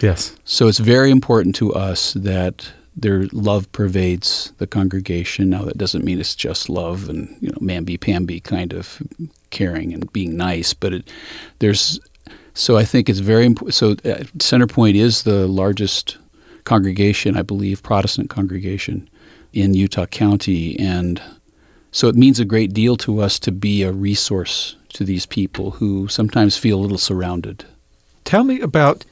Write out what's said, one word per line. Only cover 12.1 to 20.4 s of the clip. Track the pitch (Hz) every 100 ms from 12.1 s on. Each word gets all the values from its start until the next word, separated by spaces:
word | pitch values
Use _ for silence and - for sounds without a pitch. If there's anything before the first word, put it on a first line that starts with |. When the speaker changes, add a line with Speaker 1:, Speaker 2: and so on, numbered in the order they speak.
| _ - - -
Speaker 2:
so | - -
I | 110
think | 110 127 117
it's | 98
very | 98 113 120
impo-, | 110 -
so, | - 110
uh, | 104 120 - - 156
Centerpoint | - 123 120 - 110
is | 101 117 110
the | 110 101
largest | 95 95 95 101 98 - - - _ _ _ -
congregation, | - 113 95 95 101 101 104 92
I |
believe, | - 101 101 98
Protestant | - 101 101 - -
congregation | - 98 92 95 98 - 98 - _ - - _
in | - 98
Utah | 95 98 -
County, | 87 - 104 101